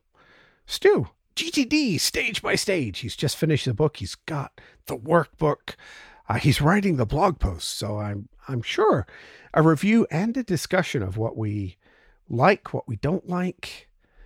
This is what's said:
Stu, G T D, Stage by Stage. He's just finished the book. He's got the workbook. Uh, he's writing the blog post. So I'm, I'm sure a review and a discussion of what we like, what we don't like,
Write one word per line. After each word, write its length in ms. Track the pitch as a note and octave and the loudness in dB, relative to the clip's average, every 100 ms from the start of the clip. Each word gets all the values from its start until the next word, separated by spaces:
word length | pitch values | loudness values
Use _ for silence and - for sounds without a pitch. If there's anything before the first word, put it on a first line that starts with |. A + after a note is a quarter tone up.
| _ _ _ _ _ _ - | _ _ _ _ _ _ -12
Stu, 420 | - G4 F#4+ G#2+ _ _ - | 2 4 4 0 _ _ -8
G 140 | E4 | -2
T 140 | D4+ | -2
D, 340 | A#3+ D4+ C4+ C#3 | 2 2 2 0
Stage 440 | - B3 B3 G#3 | 0 -2 -4 -4
by 140 | G#3 G3 | -2 0
Stage. 420 | - F3+ A#2 F2+ | 0 -2 -2 -6
He's 180 | A2+ - | -8 -4
just 200 | D3+ - | -4 0
finished 280 | D#3+ D3 | 0 2
the 100 | C3+ | 0
book. 240 | A2 D3+ - | 0 0 -2
He's 180 | G2 - | -10 -10
got 440 | - D3+ - - - _ - | -8 -8 -8 -14 -20 _ -10
the 100 | C3 | -8
workbook. 800 | B2 E3+ D3 - D3+ - - - - - - - - | 2 2 2 -2 -2 -2 -8 -16 -20 -20 -20 -10 -4
Uh, 60 | |
he's 260 | A#2+ C#3+ - | 2 4 4
writing 360 | D3 G3+ G3 C#3 | 4 4 2 0
the 100 | A2 | 0
blog 320 | C#3+ G3 D3 | 2 0 2
post. 400 | - E2+ - - | -2 -4 -8 -6
So 200 | G#2 G#2 | -6 -4
I'm, 300 | G#2 G2+ - _ - | -4 -6 -10 _ -8
I'm 140 | B2 | -6
sure 440 | - - G#4+ D#3+ - - - - - | -4 0 2 2 -2 -12 -20 -20 -2
a 100 | - | 4
review 440 | D#3 D#3 G3 A3+ - | 4 4 4 4 2
and 260 | D#3 A3 C4 | 0 -2 -2
a 60 | |
discussion 600 | A3+ E3+ - F#3 - C3+ | -2 -4 0 -2 0 -2
of 140 | F#2 G#2 | -4 -2
what 200 | A2+ - | -4 -4
we 400 | A2 G#2 F#2+ - _ _ _ _ - | -4 -4 -6 -10 _ _ _ _ -6
like, 440 | A#2 D#3+ - - | 2 2 2 -2
what 160 | C3 - | -8 -6
we 80 | G#2+ | -4
don't 320 | C#3+ F#3 - | -2 -4 -4
like, 600 | F3+ F3+ - - - - _ _ _ | -4 -4 -6 -14 -16 -20 _ _ _